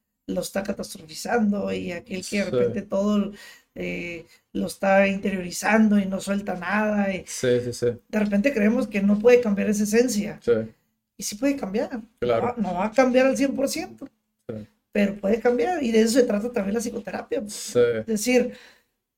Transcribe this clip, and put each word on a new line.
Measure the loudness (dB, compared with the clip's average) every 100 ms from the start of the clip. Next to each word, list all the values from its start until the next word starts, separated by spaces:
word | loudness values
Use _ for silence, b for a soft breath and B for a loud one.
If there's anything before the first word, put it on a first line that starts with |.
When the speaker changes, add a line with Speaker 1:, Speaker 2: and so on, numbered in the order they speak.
| _ _ -8
Speaker 1:
lo | -6
está | -6 -6
catastrofizando | -6 -6 -10 -14 -16 -12 -4 0 2 0 -2
y | -4 -6
aquel | -10 -10 -10
que | -6 -4
de |
Speaker 2:
Sí. | -2
Speaker 1:
repente | 0 0 -2
todo, | -4 -2 2 2 0 -6 B B B
eh, | -12 -8 -8 -10 -12 -16 b _
lo | -6 -6
está | -2 2 4 4
interiorizando | 0 -4 -4 -6 -4 2 4 6 4
y | 2
no | -2
suelta | -4 -4 -4
nada. | -6 -2 0 0 0 0
Y | -2 -8
Speaker 2:
Sí, | -2 2 2
sí, | 0
sí. | -2 -2 -2 _
Speaker 1:
de | -2
repente | 0 2 2
creemos | 2 2 2 0
que | 0
no | 2 4
puede | 6 6
cambiar | 4 0 0
esa | 0
esencia. | 2 2 2 0 -4 -2
Speaker 2:
Sí. | 0 2 0 -10 _ _ _ -12
Speaker 1:
Y |
sí | -10 -4
puede | -2 -2
cambiar. | -4 -4 -4 -6 -12 -4
Speaker 2:
Claro. | 0 0
Speaker 1:
No | 0
va, | -2 -4
no | -2
va | 0
a |
cambiar | 2 4 4 4
al | 2
cien | 0 0
por | -2
ciento, | -4 -8 -12 -20 _ _ _ -14
Speaker 2:
Sí. | -12 -14 _ _
Speaker 1:
pero | 0 0 0
puede | -2 0
cambiar. | 2 2 0 0
Y | 2
de | 4
eso | 4 4
se | 2
trata | 0 -2
también | -4 -2
la | -4
psicoterapia, | -4 -8 -8 -10 -6 -6
pues, | -6
Speaker 2:
Sí. | -10 -2 2
Speaker 1:
¿no? | 2 2
Es | -2
decir, | -2 2 2 2 B B B B _ _